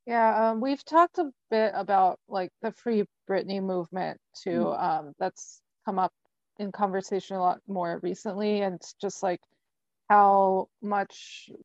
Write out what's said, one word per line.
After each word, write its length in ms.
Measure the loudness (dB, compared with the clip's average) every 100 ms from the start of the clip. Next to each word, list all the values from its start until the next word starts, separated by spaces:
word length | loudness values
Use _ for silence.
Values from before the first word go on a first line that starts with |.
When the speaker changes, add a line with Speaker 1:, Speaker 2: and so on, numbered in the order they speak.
| -4
Speaker 1:
Yeah, 420 | 2 2 4 2
um, 120 | 0
we've 220 | -2 -4
talked 360 | 2 4 4 2
a 100 | -4 -8 _
bit 220 | 0 2 0
about, 440 | 0 4 4 2 -6
like, 220 | -6 -6 -6
the 80 | -10
Free 340 | -6 -2 0 -2 _ -4
Britney 320 | -4 -2 -4
movement 580 | -2 -4 -4 -6 -8 -8 _ -12
too. 240 | -4 -2 0
Speaker 2:
Mm. 180 | -2
Speaker 1:
Um, 300 | -2 -2 -6 -6
that's 420 | -6 -6 -16 -20 _ _ -6
come 140 | -2
up 120 | -2 -4 _ _ _ -10
in 140 | -10
conversation 640 | -4 -2 -2 -4 -6 -4 -2
a 40 |
lot 200 | 0 -2 -6
more 320 | -6 -4 -4
recently, 600 | -6 -6 -6 -4 0 0
and 140 | -2 -4
it's 200 | -12 -8
just, 220 | -8 -4
like, 200 | -4 -4 _ _ _ _ _ _ 4
how 600 | 6 8 6 4 2 -2 _
much 720 | -4 -4 -4 -10 -20 -20 -20 -20